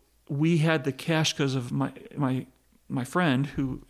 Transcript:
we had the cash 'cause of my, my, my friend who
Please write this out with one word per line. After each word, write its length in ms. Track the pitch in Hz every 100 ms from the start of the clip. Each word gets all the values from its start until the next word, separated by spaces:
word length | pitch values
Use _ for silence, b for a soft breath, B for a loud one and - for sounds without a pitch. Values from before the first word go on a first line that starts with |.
| _ _ -
we 300 | 143 160 170
had 260 | 160 160
the 80 | 135
cash 400 | 131 - 160 151
'cause 200 | - 139
of 160 | 131 123
my, 220 | 139 135 - - -
my, 300 | 135 127 - _ _ _ _
my 160 | 139
friend 420 | 120 180 175 127 143
who 360 | - 135 127 -